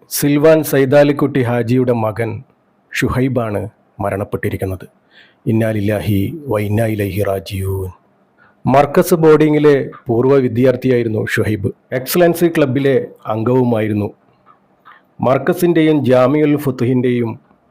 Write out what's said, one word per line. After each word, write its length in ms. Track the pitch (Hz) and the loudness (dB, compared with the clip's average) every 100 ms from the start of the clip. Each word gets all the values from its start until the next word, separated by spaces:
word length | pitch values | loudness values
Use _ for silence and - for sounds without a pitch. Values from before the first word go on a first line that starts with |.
| - | -12
സിൽവാൻ 540 | - 147 147 156 160 | -4 0 4 4 4
സൈദാലിക്കുട്ടി 800 | 147 135 135 147 147 147 147 143 | 2 0 4 4 4 2 -2 -2
ഹാജിയുടെ 520 | 120 120 113 127 123 | -2 -2 0 0 0
മകൻ 500 | 120 110 107 113 107 - _ _ _ _ | 0 -2 -4 -6 -8 -14 _ _ _ _
ഷുഹൈബാണ് 800 | - 120 123 131 123 113 101 107 - _ - | -6 -4 -2 -2 -2 -4 -6 -8 -14 _ -8
മരണപ്പെട്ടിരിക്കുന്നത്. 840 | 101 101 104 - 104 95 95 92 - _ _ _ - _ - | -6 -4 -6 -8 -6 -6 -8 -10 -14 _ _ _ -20 _ -4
ഇന്നാ 260 | 110 110 | -2 0
ലില്ലാഹി 720 | 107 101 104 104 101 98 160 143 | -2 -2 -2 -2 -2 -2 -6 -6
വ 120 | 107 | -4
ഇന്നാ 260 | 104 104 113 | -2 -2 -2
ഇലൈഹി 360 | 107 101 95 | -2 -4 -4
റാജിഊൻ. 680 | 98 98 95 98 95 95 92 - _ _ _ _ _ _ 120 | -2 -4 -6 -8 -6 -6 -8 -14 _ _ _ _ _ _ 0
മർക്കസ് 480 | 131 139 180 175 | 2 2 2 0
ബോർഡിങ്ങിലെ 760 | 170 160 151 156 151 147 139 131 - - | 4 6 6 4 2 4 2 0 -10 -4
പൂർവ്വ 300 | 117 127 139 | 0 2 2
വിദ്യാർത്ഥിയായിരുന്നു 880 | 123 110 127 120 131 123 117 107 117 | 2 2 2 2 0 0 0 -4 -4
ഷുഹൈബ്. 460 | - 107 104 98 - - | -2 -2 -2 -4 -8 -8
എക്സലൻസി 560 | 131 131 175 175 170 170 | -8 -4 2 2 2 0
ക്ലബിലെ 600 | 165 139 131 139 127 - - - | 0 0 0 2 0 -2 -10 -8
അംഗവുമായിരുന്നു. 840 | 110 113 127 123 113 107 104 101 - _ _ _ _ _ _ _ - _ - | -4 0 2 2 0 0 -2 -4 -8 _ _ _ _ _ _ _ -20 _ -6
മർക്കസിൻ്റെയും 840 | 120 135 135 175 175 165 156 151 123 | 0 0 0 0 0 2 2 2 2
ജാമിയുൽ 500 | 127 127 151 151 147 | 4 4 2 0 0
ഫുത്തുഹിൻ്റെയും 840 | 139 131 120 127 127 120 113 113 _ _ _ | -2 -4 -2 0 0 -2 -4 -8 _ _ _